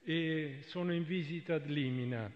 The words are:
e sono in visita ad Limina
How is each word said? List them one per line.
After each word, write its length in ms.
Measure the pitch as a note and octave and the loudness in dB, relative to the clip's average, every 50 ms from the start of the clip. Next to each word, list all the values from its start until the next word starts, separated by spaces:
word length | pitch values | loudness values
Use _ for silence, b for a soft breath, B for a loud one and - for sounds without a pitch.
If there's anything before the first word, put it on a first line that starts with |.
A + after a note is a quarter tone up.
| _ | _
e 540 | - D#3+ E3 E3 D#3+ D#3+ D#3 D#3 D3 C3+ C3+ C#3+ | 0 0 2 2 2 2 0 0 -2 -6 -8 -10
sono 300 | - - F3+ F3 F3+ F3 | -8 -4 -2 0 0 2
in 120 | E3+ E3+ | 0 0
visita 500 | D#3 F3+ F#3 E3 C#3+ E3 E3+ D3+ - E3+ | 0 0 0 0 0 -4 -6 -2 0 0
ad 120 | D#3 C#3+ | 0 2
Limina 640 | D3 D3 D3 C#3 C3 B2+ B2+ B2 B2 B2 A#2 A2 G#2 G#2 | 2 0 2 2 2 2 2 0 0 0 0 -2 -4 -6